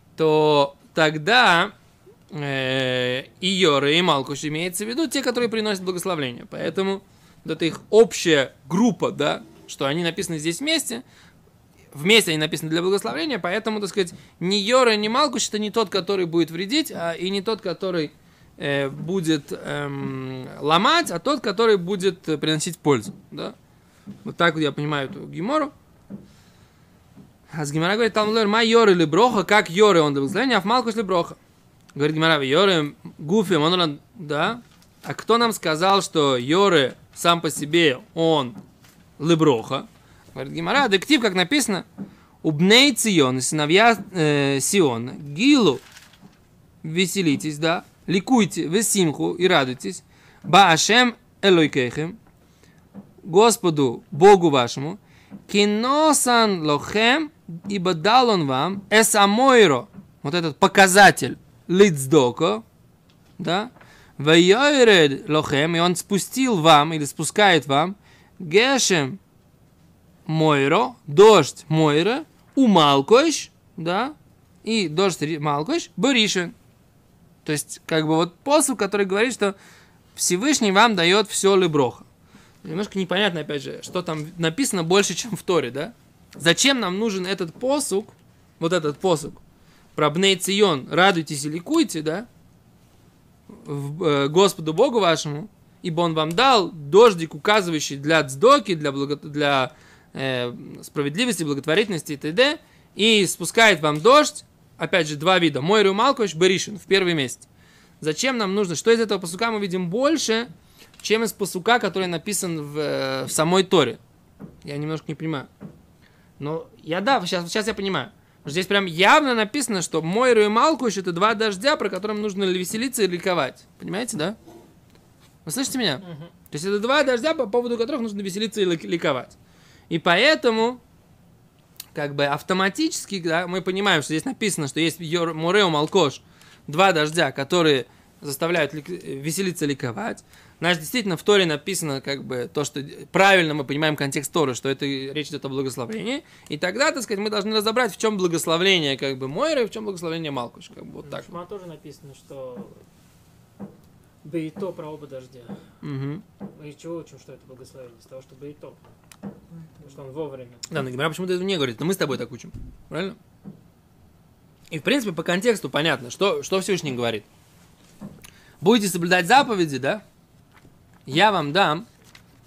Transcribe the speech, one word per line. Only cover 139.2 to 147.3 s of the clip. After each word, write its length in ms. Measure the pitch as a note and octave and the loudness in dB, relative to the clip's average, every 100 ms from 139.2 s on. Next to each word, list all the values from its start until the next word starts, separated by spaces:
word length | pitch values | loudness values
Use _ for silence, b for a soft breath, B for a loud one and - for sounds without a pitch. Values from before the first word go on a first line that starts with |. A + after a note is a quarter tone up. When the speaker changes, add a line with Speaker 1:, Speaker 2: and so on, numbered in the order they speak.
| D3 E3+ F#3+ E3 D3 | -6 -4 -6 -4 -6
Speaker 1:
ликовать. 580 | C#3 B2+ G#2+ A3+ G#3 b b b b | -4 -8 -8 -10 -12 b b b b
Значит, 200 | E3+ E3 | -4 -4
действительно, 360 | D#3 B3 G3+ E3 | -4 -6 -4 -4
в 60 | |
Торе 240 | - G3+ F3 | 2 2 2
написано, 540 | D3 - F3+ D#3+ C3+ | -2 -6 -6 -6 -6
как 240 | C#3 C#3 | -6 -10
бы, 260 | C3+ B2+ A#2+ | -8 -8 -6
то, 120 | - | -6
что 200 | C#3 C#3+ C#3+ - D3 | -6 -8 -12 -16 -6
правильно 420 | F3 G3 F#3+ D#3+ | 2 4 4 2
мы 100 | D3 | -4
понимаем 300 | C3 C#3+ D#3 | -4 -2 -2
контекст 380 | D3 C#3+ D3 C3+ | -2 -4 -6 -4
Торы, 220 | F3 C#3 | -2 -2
что 140 | A#2+ C3+ | -2 -6
это 160 | C3+ | -4
речь 440 | C#3+ C3+ C3+ D3 C#3+ | -6 -6 -8 -10 -10
идет 160 | C#3+ | -10
о 40 | C#3 | -8
благословении. 760 | C3+ C3+ B2 A2+ A3 A3 C#4 B B B | -6 -6 -8 -8 -8 -8 -8 B B B
И 100 | D3+ | -8
тогда, 320 | F3+ G#3+ D4+ | -6 -2 -2
так 140 | C#4+ | -2
сказать, 180 | G#3+ G3+ | -8 -6
мы 80 | G#3+ | -4